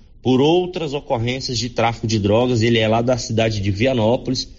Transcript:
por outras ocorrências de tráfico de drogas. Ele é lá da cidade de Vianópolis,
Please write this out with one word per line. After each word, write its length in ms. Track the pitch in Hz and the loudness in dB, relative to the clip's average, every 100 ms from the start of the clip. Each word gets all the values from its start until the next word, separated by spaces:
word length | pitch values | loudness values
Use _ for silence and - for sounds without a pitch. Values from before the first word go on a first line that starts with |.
| - - | -20 -6
por 180 | 120 127 | 0 2
outras 540 | 147 175 180 180 160 143 | 4 2 0 -6 -6 -6
ocorrências 640 | - 123 117 131 135 117 | -4 -2 -2 -4 -4 -4
de 100 | 123 | -4
tráfico 380 | 117 117 117 110 | -2 -2 -2 -2
de 100 | 110 | 0
drogas. 460 | 98 107 127 123 | 2 2 2 2
Ele 160 | 117 117 | 2 2
é 80 | 110 | 2
lá 160 | 113 | 2
da 140 | 120 127 | 2 -2
cidade 420 | - 110 113 107 | -2 0 0 0
de 100 | 98 | -2
Vianópolis, 800 | 95 127 127 107 123 - 127 - | 0 0 2 2 0 -2 -6 -6